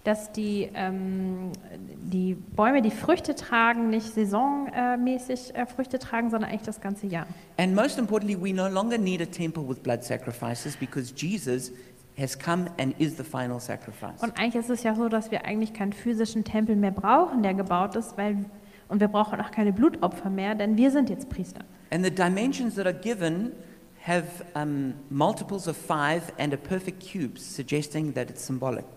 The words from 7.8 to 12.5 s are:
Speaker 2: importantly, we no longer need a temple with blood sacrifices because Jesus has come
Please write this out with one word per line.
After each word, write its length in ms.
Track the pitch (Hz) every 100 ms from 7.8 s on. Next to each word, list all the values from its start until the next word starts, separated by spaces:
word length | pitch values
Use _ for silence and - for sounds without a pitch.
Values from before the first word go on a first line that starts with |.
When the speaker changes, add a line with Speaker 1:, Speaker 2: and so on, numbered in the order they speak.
| 269 285
Speaker 2:
importantly, 360 | 220 214 208 190
we 100 | 190
no 160 | 190 190
longer 300 | 190 220 233
need 240 | 190 180
a 40 | 165
temple 400 | - 165 165 135
with 80 | 131
blood 200 | 131 117
sacrifices 720 | - 120 - 117 117 120 151 139
because 380 | 127 143 120 -
Jesus 560 | 156 202 127 123 131 - - - - -
has 200 | 131 -
come 280 | -